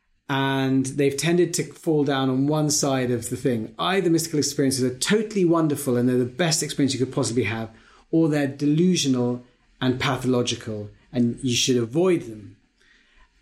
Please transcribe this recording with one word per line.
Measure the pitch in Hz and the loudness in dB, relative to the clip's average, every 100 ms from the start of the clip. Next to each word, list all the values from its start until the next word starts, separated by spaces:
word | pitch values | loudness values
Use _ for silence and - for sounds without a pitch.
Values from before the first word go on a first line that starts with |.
| _ _ - | _ _ -4
And | 135 135 135 131 135 131 | -2 0 0 0 0 0
they've | 139 139 139 | 0 0 0
tended | 160 175 165 | 0 2 2
to | 165 | -2
fall | 151 - 175 151 | -8 -6 -2 0
down | 143 135 131 | 0 0 0
on | 131 139 | 0 0
one | 156 151 | 0 0
side | - 143 131 123 | 0 0 0 0
of | 120 - | -2 -4
the | 123 | -4
thing. | 139 113 110 - | -2 -2 -4 -4
Either | 170 190 180 | 0 0 2
mystical | 165 160 151 | 2 0 -2
experiences | 135 - 135 127 | -2 0 0 0
are | 127 127 | -2 -2
totally | - 214 214 202 | 0 0 0 0
wonderful | 175 165 160 143 - 123 | 2 4 2 0 0 2
and | 123 | 2
they're | 123 | 2
the | |
best | 123 - 170 147 | 0 0 0 0
experience | 147 - 135 | -2 0 0
you | 120 | 0
could | 131 | -2
possibly | 143 110 120 | -2 -2 0
have, | 104 113 113 - - - _ | -2 -4 -8 -12 -20 -20 _
or | 165 160 | 2 2
they're | 147 135 | 2 0
delusional | 143 147 156 185 175 143 127 123 123 - _ _ _ | 0 0 4 4 2 2 0 0 -2 -8 _ _ _
and | 127 127 | -2 0
pathological | 143 123 123 123 120 113 - 107 104 - _ | -2 -2 0 0 0 -4 -6 -8 -10 -16 _
and | 123 120 117 | -2 0 0
you | 131 | -2
should | 120 - 123 | 0 2 0
avoid | 113 143 185 160 | 0 0 2 2
them. | 117 107 101 - _ _ _ _ _ _ _ _ | -2 -14 -18 -20 _ _ _ _ _ _ _ _